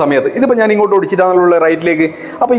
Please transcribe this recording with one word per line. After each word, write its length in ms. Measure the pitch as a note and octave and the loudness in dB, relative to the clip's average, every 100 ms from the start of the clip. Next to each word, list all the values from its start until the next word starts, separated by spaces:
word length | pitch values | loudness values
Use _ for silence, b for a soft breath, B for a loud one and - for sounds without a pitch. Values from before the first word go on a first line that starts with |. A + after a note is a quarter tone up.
സമയത്ത്, 280 | D3 C#3 C3+ A#3 | 0 0 0 0
ഇതിപ്പോ 160 | C4 A#3+ | 0 0
ഞാൻ 80 | A3 | 0
ഇങ്ങോട്ട് 200 | G#3 G#3 G3 | 0 2 0
ഓടിച്ചിട്ടാണല്ലോ 460 | G3 F#3+ F#3 F3+ F3 | 0 0 2 2 2
ഉള്ളത് 160 | E3+ D#3+ | 2 2
റൈറ്റിലേക്ക്. 400 | D#3+ E3+ D#3+ D#3+ D#3+ B B | 0 -2 -2 -2 -4 B B
അപ്പൊ 100 | - | -2